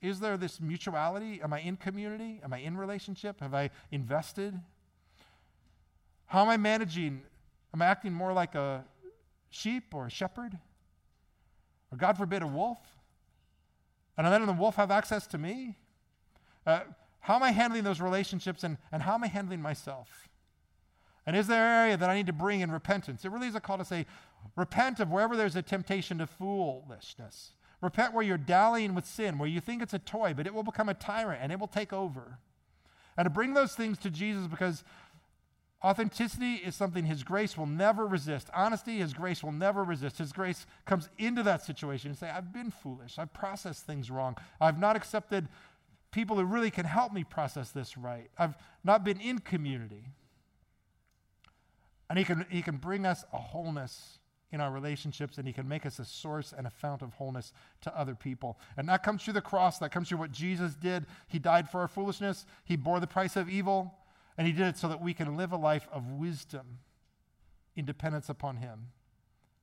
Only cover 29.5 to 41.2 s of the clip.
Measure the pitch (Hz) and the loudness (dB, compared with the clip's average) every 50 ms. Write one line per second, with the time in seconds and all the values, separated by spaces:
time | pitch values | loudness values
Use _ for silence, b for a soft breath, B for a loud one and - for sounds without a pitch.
29.5 | 165 175 - - 240 240 233 - - 175 - - - 220 220 180 151 135 151 190 | 0 -2 -2 -2 -4 -4 -4 -4 -4 -6 -6 -4 -2 0 0 2 0 0 -2 -2
30.5 | 208 220 214 220 - - 220 208 185 - - - 208 226 226 202 156 120 131 139 | -2 -2 -4 -2 0 0 0 0 0 -4 -4 -4 -2 -2 0 -2 -2 -4 -4 -4
31.5 | 175 190 214 - - 208 214 - 196 190 196 175 135 131 123 123 127 - _ _ | -4 -4 -4 -2 -2 -4 -4 -2 -4 -4 -4 -4 -4 -8 -12 -14 -18 -20 _ _
32.5 | _ _ _ _ b b b b b b b b b b 175 180 143 - 233 262 | _ _ _ _ b b b b b b b b b b 2 2 4 2 2 4
33.5 | 277 285 269 208 - - 226 220 202 - - 196 156 156 202 214 214 196 180 165 | 6 6 4 4 2 -2 0 0 0 -2 -2 -4 -2 -2 -2 0 0 -2 -2 -4
34.5 | 165 - 185 180 165 - - B B B B B B B B B B _ _ _ | -2 0 0 0 0 -2 -8 B B B B B B B B B B _ _ _
35.5 | _ _ _ _ _ - - 190 196 226 220 208 - - 233 208 - - 247 247 | _ _ _ _ _ 2 4 4 4 4 2 0 0 0 -2 -2 -2 -2 -2 -2
36.5 | 240 190 175 185 - - 202 190 170 180 165 156 156 143 123 - 180 202 214 - | -2 -2 -4 -6 -4 -2 -2 0 0 0 0 0 0 -2 -2 0 0 2 2 0
37.5 | - 165 156 147 147 160 196 214 220 208 220 202 190 175 139 156 147 131 - - | 0 -4 -4 -2 0 4 6 6 6 4 2 0 0 0 0 -2 -4 -4 -4 -4
38.5 | - 180 196 226 226 208 - 233 226 208 180 151 131 160 175 185 170 - - 151 | 0 2 2 2 2 0 -4 -4 -2 -2 -2 -2 -2 -4 -2 -2 -2 -2 -4 -6
39.5 | 147 151 185 196 202 202 196 180 170 131 139 135 - - 160 139 - 190 190 180 | -2 0 2 2 2 2 0 0 0 -2 -2 -6 -4 -4 -6 -6 -4 -2 -2 -2
40.5 | 175 - - b b b b - 196 180 151 - - - | -2 -4 -8 b b b b 0 2 2 0 -4 -6 -4